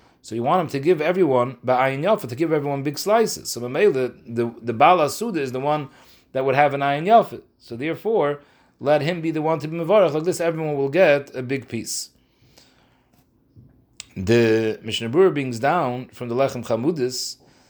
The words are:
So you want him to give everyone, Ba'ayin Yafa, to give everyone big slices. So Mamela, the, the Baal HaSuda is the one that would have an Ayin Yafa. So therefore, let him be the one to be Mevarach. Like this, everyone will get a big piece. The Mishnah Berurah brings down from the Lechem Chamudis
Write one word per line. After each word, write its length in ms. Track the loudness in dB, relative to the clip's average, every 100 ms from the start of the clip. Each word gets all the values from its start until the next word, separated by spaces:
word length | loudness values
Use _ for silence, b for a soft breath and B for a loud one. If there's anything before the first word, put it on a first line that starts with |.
| b b
So 120 | -10
you 80 | -4
want 200 | 0 0
him 60 | 0
to 120 | -2
give 220 | 0 0
everyone, 560 | 2 2 2 2 0 -4
Ba'ayin 380 | -2 2 2 0
Yafa, 260 | 0 0 -2
to 40 |
give 160 | -4 -2
everyone 320 | 0 -2 -4
big 140 | -4 -4
slices. 540 | 0 2 2 -2 -8
So 100 | -8
Mamela, 560 | -6 2 2 2 -2 -6 -8
the, 280 | -4 -4 -4
the 100 | -8
Baal 240 | 4 6 6
HaSuda 400 | 2 0 -6 -4
is 160 | -4
the 80 | -4
one 300 | -2 -2 -4 b b b b
that 140 | -4 0
would 80 |
have 180 | 4 4
an 80 | 2
Ayin 240 | -2 -2
Yafa. 380 | 4 4 4 -8 -18 _
So 180 | -16 -8
therefore, 640 | -8 -6 -2 0 0 -2 b b b b
let 220 | 0 2
him 180 | 2 -4
be 100 | -4
the 120 | -2
one 160 | -2 -2
to 100 | -4
be 80 | -8
Mevarach. 380 | 2 4 4
Like 100 | 2
this, 160 | -2 -2
everyone 340 | -2 -2 -4 -2
will 100 | 0
get 480 | 4 4 4 0 -10
a 60 |
big 260 | -6 -8 -6
piece. 400 | -10 -8 -10 -10 _ _ b b b b b b b b _ _ _ _ -20 -20 _ _ _ -18 -10
The 640 | 2 4 4 2 0 -4
Mishnah 280 | -8 -8 -2
Berurah 240 | 2 2
brings 240 | 2 -4 -2
down 500 | -2 0 -2 -4 -10
from 220 | -14 -6
the 40 |
Lechem 300 | 0 0 -2
Chamudis 720 | -4 -2 -2 -2 -4 -4 -10 -12 b b